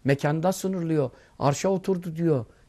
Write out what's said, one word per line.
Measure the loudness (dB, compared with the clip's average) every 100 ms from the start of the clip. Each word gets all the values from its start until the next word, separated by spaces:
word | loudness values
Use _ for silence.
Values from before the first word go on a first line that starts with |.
Mekanda | 0 2 2 2 0
sınırlıyor. | 0 -4 -4 0 0 0 -6 _ -2
Arşa | 0 0 0
oturdu | 0 0 -4 -4 -2
diyor. | 0 0 -2 -16